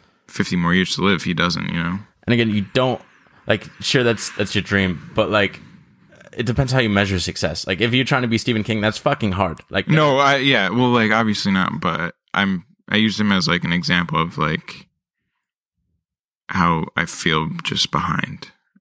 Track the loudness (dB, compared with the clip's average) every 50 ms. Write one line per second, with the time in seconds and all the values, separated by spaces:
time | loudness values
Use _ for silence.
0 | _ _ _ _ _ -8 -4 -4 -2 -2 0 0 2 2 2 2 2 0 -2 0
1 | 0 2 0 0 -2 -2 -2 0 0 -2 -2 -4 -6 -6 -4 -4 -4 -4 -4 -6
2 | -8 _ _ _ _ 0 0 2 0 0 0 -2 -4 -2 -2 0 0 0 -2 -4
3 | -8 _ _ _ _ _ _ _ _ -2 -2 -2 -2 -8 -14 -8 -4 0 2 2
4 | 4 2 2 0 -2 -6 -4 -4 -4 -2 -2 -2 -2 0 2 2 2 0 -2 -4
5 | -8 -6 -2 -2 0 2 2 2 0 0 -2 -8 -20 -20 -20 -20 -20 _ _ _
6 | _ _ -20 -20 -20 -10 -6 -4 -2 0 0 0 0 2 2 2 2 4 4 2
7 | 2 2 0 0 -2 -2 -4 -2 -4 -4 -4 -4 -4 -4 -2 0 0 2 2 2
8 | 2 2 0 0 2 0 0 0 0 0 0 0 0 -2 -2 0 0 0 0 0
9 | -2 -2 -2 0 -2 0 0 0 -2 -2 -4 -8 -10 -6 -4 -2 0 2 4 4
10 | 4 4 4 4 4 4 4 4 4 2 2 2 2 2 2 2 4 4 4 4
11 | 4 4 2 2 2 0 0 0 0 0 2 2 0 0 -2 -4 -2 -2 -2 -2
12 | -4 -6 -8 _ _ _ -2 0 0 0 0 -4 -6 _ _ _ _ -2 0 2
13 | 2 2 0 0 2 2 2 2 2 2 0 0 0 -2 -2 -2 0 0 0 0
14 | 0 0 -2 -2 -2 -2 -2 -2 -2 -2 -2 -4 -8 -10 -18 -18 -20 _ _ _
15 | _ _ _ _ _ _ _ _ _ _ _ _ _ _ _ _ _ _ _ _
16 | _ _ _ _ _ _ _ _ _ -6 -2 0 2 2 2 0 -2 -4 -4 -4
17 | -4 -4 -4 -2 0 0 0 0 0 -4 -6 -8 -6 -4 -2 -2 -2 -2 -2 -2
18 | -2 -2 -4 -4 -4 -6 -8 -12 -16 -20 -20 _ _ _ _ _